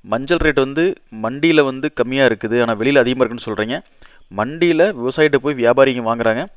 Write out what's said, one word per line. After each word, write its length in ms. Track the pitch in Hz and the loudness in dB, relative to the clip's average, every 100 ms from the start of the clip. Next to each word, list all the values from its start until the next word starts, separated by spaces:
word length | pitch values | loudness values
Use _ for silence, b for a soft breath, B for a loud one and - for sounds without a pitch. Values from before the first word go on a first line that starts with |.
மஞ்சள் 380 | - 110 135 170 | -6 -6 -2 0
ரேட் 160 | 156 | 0
வந்து 400 | 143 135 139 175 - _ 110 | 0 0 0 -2 -2 _ -8
மண்டியில 420 | 110 135 160 156 | -8 -2 2 4
வந்து 280 | 139 131 151 | 2 0 -6
கம்மியா 340 | - 120 135 131 | -4 -2 2 2
இருக்குது, 340 | 110 113 117 | 2 -2 0
ஆனா 140 | 117 | 0
வெளியில 240 | 110 117 143 | 0 2 2
அதிகமா 260 | 120 127 | 2 2
இருக்குன்னு 220 | 123 117 - | -2 -2 -8
சொல்றீங்க. 360 | 104 110 143 - b b b - 98 | -6 -4 -6 -10 b b b -14 -6
மண்டியில 560 | 113 160 170 160 190 | -6 -2 0 2 2
விவசாயிகிட்ட 440 | 147 120 135 156 143 | 0 -6 0 2 2
போய் 180 | 139 | -2
வியாபாரிங்க 480 | 139 117 120 135 123 | 0 2 4 4 2
வாங்குறாங்க. 440 | 113 117 113 113 185 | -4 -2 0 -2 -6